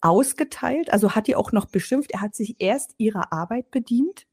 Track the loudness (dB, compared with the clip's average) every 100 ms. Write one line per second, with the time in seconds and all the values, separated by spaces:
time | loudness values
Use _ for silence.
0 | 4 4 2 -2 -6 -4 -4 -2 0 2
1 | 2 2 0 0 2 0 0 -4 0 -2
2 | -2 -4 -6 -6 -8 -2 0 0 -4 _
3 | -2 0 -4 -4 -4 -6 -4 -4 0 0
4 | 0 -4 _